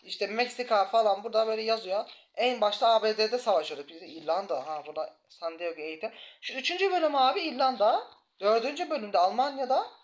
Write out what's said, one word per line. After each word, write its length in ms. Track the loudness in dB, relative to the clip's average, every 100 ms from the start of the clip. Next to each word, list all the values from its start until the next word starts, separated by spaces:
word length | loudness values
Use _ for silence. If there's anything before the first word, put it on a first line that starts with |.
işte 240 | -12 -6 -4
Meksika 580 | -2 -4 -4 0 2 4
falan 380 | 4 4 2
burada 240 | 0 0 0
böyle 140 | -2
yazıyor. 440 | -2 -2 -2 -4 -4 -12 _ -2
En 260 | 0 2
başta 260 | 0 4 4
A 160 | 4
B 140 | 4 0
D'de 200 | 0 0
savaşıyorduk. 520 | 2 2 2 -8 -12
Biz 120 | -16
de 60 | -16
İrlanda. 600 | -8 -2 -2 -2 -4 -4
Ha, 160 | -8 -8
burada 300 | -8 -8 -10 _
San 300 | -10 -10 -6
Diego 220 | -8 -6
Eğitim. 300 | -10 -8 -10 -12 -20 -16
Şu 120 | -12
üçüncü 380 | -4 -4 0 0
bölüm 240 | 2 2 4
abi 260 | 2 2
İrlanda. 640 | -2 0 0 4 2 2 -2 _ _ -2
Dördüncü 500 | 2 2 0 -4 -4
bölümde 280 | -4 0 2
Almanya'da. 720 | 4 2 -2 0 0 0 0 -8